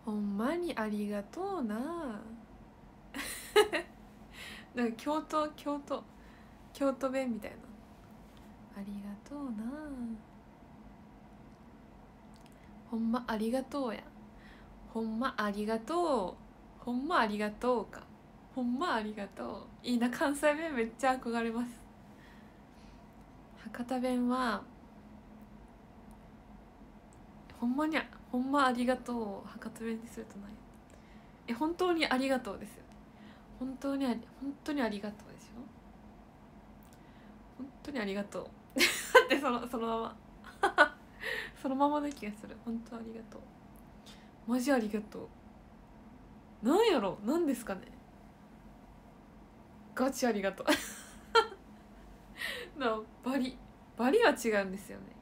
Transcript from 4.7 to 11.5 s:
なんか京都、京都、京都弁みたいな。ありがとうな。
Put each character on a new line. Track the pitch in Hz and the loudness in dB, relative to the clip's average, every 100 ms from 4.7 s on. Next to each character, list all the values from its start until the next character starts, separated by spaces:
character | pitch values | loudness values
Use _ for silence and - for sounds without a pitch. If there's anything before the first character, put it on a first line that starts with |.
な | 240 | 0
ん | 240 | 0
か | 226 | 0
京 | 294 311 | 0 -2
都、 | 311 311 302 | 0 0 0
京 | 302 294 285 | -4 -4 -4
都、 | 285 262 - - - - - - - | -4 -6 -6 -20 -20 -20 -20 -20 -18
京 | - 277 | 0 0
都 | 254 269 | 2 0
弁 | 262 262 | 0 0
み | 214 | -2
た | - | -6
い | |
な。 | - - - - - - - - - - - - 208 | -12 -16 -18 -20 -20 -20 -20 -20 -20 -20 -20 -16 -10
あ | |
り | 202 202 | -8 -8
が | 202 208 - | -8 -10 -10
と | 285 | -8
う | 277 | -6
な。 | 208 226 294 302 269 233 220 - - - - - - - - - - - - - | -4 -4 -6 -8 -6 -6 -6 -10 -20 -20 -20 -20 -18 -18 -18 -20 -20 -20 -20 -20